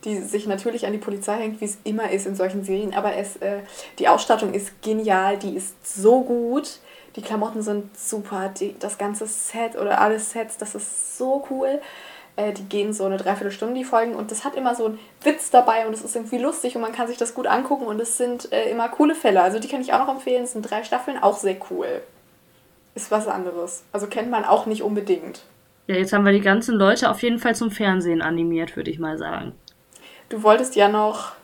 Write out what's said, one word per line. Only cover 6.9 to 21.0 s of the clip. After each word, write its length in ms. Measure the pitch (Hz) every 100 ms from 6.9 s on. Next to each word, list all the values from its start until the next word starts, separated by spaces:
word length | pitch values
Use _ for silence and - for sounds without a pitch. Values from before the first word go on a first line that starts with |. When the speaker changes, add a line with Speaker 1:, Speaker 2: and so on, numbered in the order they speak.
| - - -
Speaker 1:
Die 60 |
Klamotten 400 | - 214 214 220
sind 340 | 214 208 202 -
super, 560 | - 214 196 196 196 196
die, 160 | 202 -
das 180 | 208 208
ganze 300 | 202 208 214
Set 520 | - - 220 226 226
oder 220 | 208 -
alle 160 | 214 220
Sets, 400 | 214 233 220 -
das 160 | 214
ist 420 | 208 - - - -
so 280 | 262 269 277
cool. 280 | 262 269 285 - - - - - -
Äh, 180 | 208
die 100 | 208
gehen 280 | 196 208 202
so 140 | 214 196
eine 120 | 196
Dreiviertelstunde, 580 | 190 202 202 196 226 254
die 80 |
Folgen, 320 | 254 226 233 226
und 160 | 214
das 120 | 220
hat 120 | 285 285
immer 180 | 254
so 120 | 233 220
einen 140 | 220 - _
Witz 300 | 294 302 -
dabei 340 | 254 247 226 226
und 80 |
es 80 | 220
ist 140 | - 240
irgendwie 240 | 226 247
lustig 360 | 254 311 254 247
und 60 |
man 100 | 226
kann 160 | 233 233
sich 100 | 247
das 180 | 233 254
gut 100 | -
angucken 400 | 240 262 277 240
und 160 | 214
es 160 | 233 -
sind, 340 | 247 247 -
äh, 200 | 220 220
immer 180 | 233 233
coole 240 | - 302
Fälle. 300 | 320 233 190
Also 160 | 180 214
die 80 | 220
kann 140 | 277
ich 120 | 254
auch 60 | 247
noch 120 | 254
empfehlen, 320 | 262 - 247 247
es 80 |
sind 100 | 226
drei 200 | 214 208
Staffeln, 380 | 226 247